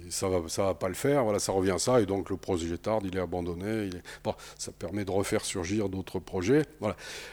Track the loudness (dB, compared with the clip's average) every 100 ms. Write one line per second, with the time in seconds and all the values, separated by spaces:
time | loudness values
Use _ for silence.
0 | -8 -4 0 0 0 0 0 0 -2 0
1 | 2 4 4 2 2 2 4 2 4 4
2 | 4 0 -2 -4 0 0 0 -2 0 -2
3 | 0 -2 -2 -2 -4 -4 -2 -2 -2 -6
4 | -12 -6 -4 -4 -8 -12 -12 -8 -6 -4
5 | 0 2 2 0 0 -4 0 0 0 -2
6 | -4 -6 -4 -2 4 4 4 -2 -2 -2
7 | -8 -12 -12